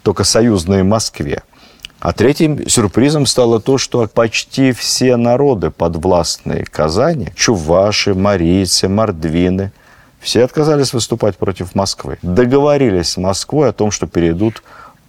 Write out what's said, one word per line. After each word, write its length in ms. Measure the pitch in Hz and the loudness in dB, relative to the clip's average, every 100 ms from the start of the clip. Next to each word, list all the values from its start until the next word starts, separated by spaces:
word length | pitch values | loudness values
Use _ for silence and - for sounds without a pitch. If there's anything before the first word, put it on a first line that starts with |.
только 220 | 110 98 | -4 -2
союзные 580 | 98 117 120 101 82 98 | 0 2 2 2 2 2
Москве. 600 | 95 110 - - 73 - - _ - _ - _ | 2 0 -2 -8 -8 -8 -10 _ -20 _ -20 _
А 160 | 175 | -6
третьим 520 | - 185 - 156 143 - | 0 0 2 0 -2 -2
сюрпризом 600 | - 104 - 139 156 131 | 0 0 2 2 2 0
стало 340 | - 117 113 | 2 2 2
то, 160 | 117 135 | 2 -2
что 300 | - 123 110 | 0 -2 0
почти 640 | - 117 - - - 135 | 0 0 -2 -6 0 0
все 440 | 120 - - 127 120 | 0 -4 0 2 2
народы, 540 | 117 123 143 110 82 | 2 2 2 0 -2
подвластные 920 | - 85 82 92 87 82 - - 76 | -2 -4 -2 0 2 0 -6 -6 -8
Казани, 640 | - - 78 87 151 160 78 - | -8 -2 -2 0 0 -2 -8 -2
чуваши, 800 | - 104 76 87 101 101 - | 0 0 2 2 2 0 -2
марийцы, 720 | 92 101 98 82 95 92 - 95 | 0 0 2 2 2 0 0 0
мордвины, 840 | 101 110 80 80 82 90 92 98 - - - _ _ | 0 0 -2 -2 0 0 0 -4 -10 -20 -20 _ _
все 260 | - 104 | -2 0
отказались 480 | 127 160 151 147 131 | 0 0 0 2 0
выступать 460 | 113 - 117 107 - | -2 -4 -2 -2 -2
против 360 | - 92 90 | -6 -4 -6
Москвы. 440 | 95 98 - - - | -4 -4 -6 -10 -8
Договорились 920 | 87 90 123 139 147 143 127 92 85 | -2 2 2 4 4 2 2 2 -2
с 40 | - | -4
Москвой 540 | 92 95 - 139 135 | -2 -4 -4 0 0
о 20 | |
том, 180 | - 107 | 0 -2
что 160 | - 80 | -2 -4
перейдут 560 | 85 85 85 110 - - - - _ | 0 0 0 -2 -4 -18 -20 -20 _